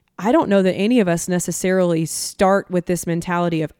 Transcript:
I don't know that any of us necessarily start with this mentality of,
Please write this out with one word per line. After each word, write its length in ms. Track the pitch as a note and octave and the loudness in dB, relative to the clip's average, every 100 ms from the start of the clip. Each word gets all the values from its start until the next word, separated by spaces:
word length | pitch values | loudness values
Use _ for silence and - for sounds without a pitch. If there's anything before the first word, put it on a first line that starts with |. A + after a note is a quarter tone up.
| _ - | _ -6
I 120 | F#3 | 0
don't 160 | D#4 C#4+ | 2 4
know 120 | G3 | 2
that 140 | F#3 - | 2 0
any 240 | G#3 B3+ | 2 2
of 80 | F3+ | 2
us 180 | E3+ - | 0 -2
necessarily 800 | F3+ F3 E3 F#3 F#3 F3 E3 D#3+ | -2 -2 -4 0 0 2 0 -4
start 640 | - - - F#3+ G3 - | -6 -8 0 2 2 0
with 140 | F3+ E3+ | -4 -2
this 200 | F3 - | -4 -2
mentality 540 | E3+ F3 F3 F3 E3 | -4 -2 -2 0 -2
of, 100 | D3+ - | -4 -8